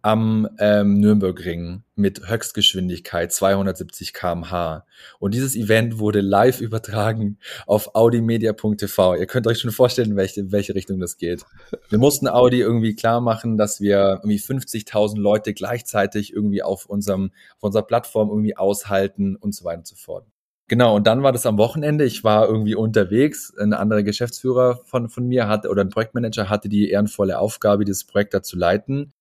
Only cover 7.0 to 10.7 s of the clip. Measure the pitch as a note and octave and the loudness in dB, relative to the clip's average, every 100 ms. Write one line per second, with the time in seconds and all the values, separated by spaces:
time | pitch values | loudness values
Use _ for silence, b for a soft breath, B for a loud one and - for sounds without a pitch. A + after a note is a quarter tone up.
7 | G#2+ A2+ G#2 G#2 B B - G#2+ - A2 | -2 -2 -4 -6 B B 0 0 2 4
8 | A#2 A#2 A2+ A2+ A2 G#2 G#2+ G#2 G2 - | 4 4 0 0 -2 -2 -4 -4 -4 2
9 | F#2 F2 F#2+ B2+ A2+ A#2 A#2 G#2+ B2 - | 2 2 -2 -2 -2 -2 -4 2 2 2
10 | A2 G2+ F#2+ - G2 G2+ G2 | -2 0 -2 -4 -2 -2 -2